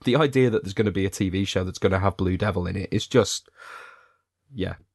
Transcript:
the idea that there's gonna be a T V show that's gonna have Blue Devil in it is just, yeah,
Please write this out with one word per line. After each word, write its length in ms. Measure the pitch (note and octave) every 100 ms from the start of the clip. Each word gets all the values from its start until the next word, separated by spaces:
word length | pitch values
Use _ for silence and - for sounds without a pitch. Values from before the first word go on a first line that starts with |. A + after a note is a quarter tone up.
the 100 | -
idea 360 | B2+ D3+ C3 B2+
that 120 | A2
there's 100 | G2
gonna 200 | G2+ G#2+
be 120 | F#2
a 60 | F#2+
T 200 | - F#2+
V 140 | F#2
show 200 | G2 G2
that's 160 | F#2 -
gonna 180 | G2+ F#2+
have 180 | G2 -
Blue 200 | F#2 F#2
Devil 320 | G#2 F#2+ F2
in 80 | F#2
it 120 | F#2+
is 160 | G#2+ -
just, 400 | B2+ G2+ - _ - - - - - _ _ _ _ _
yeah, 200 | C3 F2 F2 _